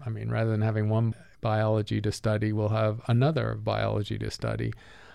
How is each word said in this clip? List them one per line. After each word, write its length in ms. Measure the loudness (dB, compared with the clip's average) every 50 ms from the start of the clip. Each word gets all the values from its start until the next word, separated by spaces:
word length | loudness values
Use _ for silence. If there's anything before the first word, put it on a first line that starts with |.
| -8
I 40 | -8
mean, 200 | -6 -6 -4 -2
rather 220 | -2 0 0 2
than 100 | 2 2
having 260 | 2 2 2 2 2 2
one 260 | 2 2 2 0 0 -4 -8 -20 -12 -6
biology 580 | -2 0 0 2 2 2 2 2 0 0 -2 -2
to 120 | 0 -2 -2
study, 400 | -2 0 0 0 2 2 0 0
we'll 160 | 0 0 0
have 320 | 2 2 2 0 0 -2 0 2
another 480 | 4 4 4 4 2 2 0 -2 -2
biology 640 | -4 -2 -2 -2 0 0 0 0 -2 -2 -2 -4 -6
to 120 | -6 -6
study. 400 | -6 -4 -4 -4 -2 -2 -2 -4 -4 -6 -12 -20 -20 -20 -20 -20 -20